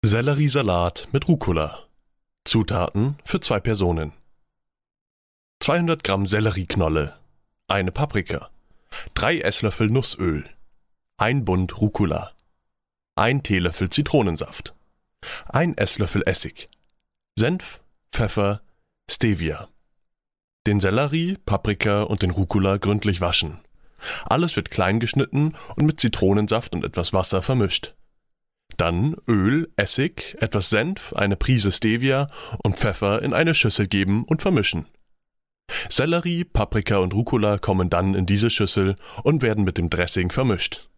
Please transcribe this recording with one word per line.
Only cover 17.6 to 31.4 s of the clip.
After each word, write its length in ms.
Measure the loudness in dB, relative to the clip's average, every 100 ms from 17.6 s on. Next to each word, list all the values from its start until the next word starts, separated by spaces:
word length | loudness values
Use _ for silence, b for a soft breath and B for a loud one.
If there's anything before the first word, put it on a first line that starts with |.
| -8 -18 _ _ _
Pfeffer, 500 | -2 0 0 0 -2 -8 _ _ _ -6
Stevia. 600 | 0 2 2 -2 -6 -12 _ _ _ _ _ _ _ _ _
Den 140 | 0 2
Sellerie, 600 | 2 0 0 0 -2 -4
Paprika 580 | -2 -2 0 0 0 0
und 200 | 0 0
den 80 | 0
Rucola 460 | 0 0 2 2 2
gründlich 440 | 2 0 0 0
waschen. 380 | 0 0 -2 -8 _ -20 B B B B
Alles 300 | B 2 2
wird 160 | -2 -4
klein 300 | 0 2 2
geschnitten 560 | 0 0 0 2 0 -2 B
und 120 | 0 2
mit 120 | 4
Zitronensaft 760 | 0 2 4 4 2 0 -2
und 100 | -6
etwas 280 | -4 -4 -2
Wasser 300 | 0 0 -2
vermischt. 540 | 0 0 2 0 -6 -20 -20 _ _ _ _ _ _ -2
Dann 400 | 0 2 0 -2 0
Öl, 460 | 2 4 2 -2
Essig, 640 | -2 -2 0 -2 -4 -14 -6
etwas 300 | -2 0 0
Senf, 440 | 0 0 -4 -6
eine 200 | -2 0
Prise 380 | 2